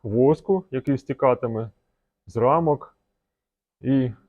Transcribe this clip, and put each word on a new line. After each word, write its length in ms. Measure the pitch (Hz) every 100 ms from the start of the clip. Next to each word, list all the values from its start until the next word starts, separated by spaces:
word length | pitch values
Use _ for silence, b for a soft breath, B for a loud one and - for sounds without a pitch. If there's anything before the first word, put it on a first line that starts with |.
воску, 600 | 113 110 131 156 - 190 185
який 280 | 131 135 135
стікатиме 720 | - 139 135 123 120 110 110 _ _ _ _ _ -
з 100 | -
рамок 600 | 120 156 165 147 - _ _ _ _ _ _ _ _ _
і 300 | 123 135 127 107